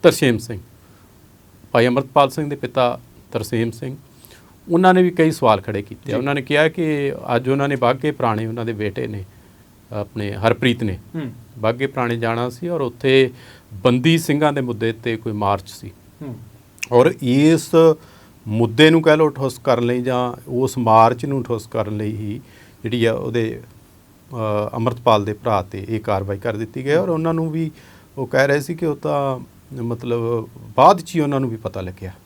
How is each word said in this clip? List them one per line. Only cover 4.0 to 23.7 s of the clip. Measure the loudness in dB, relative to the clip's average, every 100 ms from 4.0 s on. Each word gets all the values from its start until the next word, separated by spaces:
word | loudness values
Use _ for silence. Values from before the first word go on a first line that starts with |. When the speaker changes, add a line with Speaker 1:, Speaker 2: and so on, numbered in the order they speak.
| -18 -20 -20 -20 -20 -20 -2
Speaker 1:
ਉਹਨਾਂ | 4 6
ਨੇ | 6
ਵੀ | 4
ਕਈ | 4 2
ਸਵਾਲ | 2 2 2
ਖੜੇ | 0 -6
ਕੀਤੇ | -8 -14 -6
ਆ। | -4
Speaker 2:
ਜੀ। |
Speaker 1:
ਉਹਨਾਂ | -2 -4
ਨੇ |
ਕਿਹਾ | 0 2 2
ਕਿ | 0 -4 -2 -4 -6 -2 -2
ਅੱਜ | 0
ਉਹਨਾਂ | 0 0
ਨੇ | 0
ਬਾਘੇ | 0 0 -4
ਪੁਰਾਣੇ, | -2 -2 -2 -4
ਉਹਨਾਂ | -6 -8
ਦੇ |
ਬੇਟੇ | -4 -6 -6 -8
ਨੇ, | -10 -14 -20 -20 _ _ _ _
ਆਪਣੇ | -10 -8 -8 -8
ਹਰਪ੍ਰੀਤ | 0 0 2 0 0
ਨੇ | -4 -6 -10 -12
Speaker 2:
ਹੂੰ। | -12 -14 -20 -6
Speaker 1:
ਬਾਘੇ | -4 -2 -6
ਪੁਰਾਣੇ | -4 -4 -2
ਜਾਣਾ | -4 -4 -6
ਸੀ | -8 -8
ਔਰ | -4
ਉੱਥੇ | -6 -4 2 4 2 -2 -20 -20 _
ਬੰਦੀ | 0 2 2 2 2
ਸਿੰਘਾਂ | 2 0 0
ਦੇ | 0
ਮੁੱਦੇ | -4 -4 -4
'ਤੇ | -4 -6 -6
ਕੋਈ | -6
ਮਾਰਚ | -4 -2 -2 -4
ਸੀ। | -18 -18 -20 -20 _
Speaker 2:
ਹੂੰ। | -14 -14 -18 -20 _ -18 2
Speaker 1:
ਔਰ | 4 4 2
ਇਸ | 0 4 4 4 2 6 6 4 -6 -20 -20 -16 -6
ਮੁੱਦੇ | 0 0 6 6
ਨੂੰ | 6
ਕਹਿ | 4 4
ਲਓ | 2
ਠੁੱਸ | 0 -6 -4
ਕਰਨ | 0 0 2
ਲਈ | -2
ਜਾਂ | -2 -2 -2 -6 -8
ਉਸ | -4 -2 -2
ਮਾਰਚ | 4 6 6 4 -4
ਨੂੰ | -6
ਠੁੱਸ | -4 -6 -6
ਕਰਨ | -6 -4 -4
ਲਈ | -6
ਹੀ | -8 -8 -10 -14 -20 -20 -12
ਜਿਹੜੀ | -6 0 0
ਆ |
ਉਹਦੇ, | 0 -4 -4 -4 -6 -16